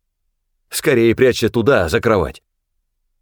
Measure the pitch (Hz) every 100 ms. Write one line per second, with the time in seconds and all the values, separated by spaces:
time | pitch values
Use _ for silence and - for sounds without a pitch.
0 | _ _ _ _ _ _ _ - 156 123
1 | 117 107 127 - 110 120 110 110 82 104
2 | 117 104 67 - _ _ _ _ _ _
3 | _ _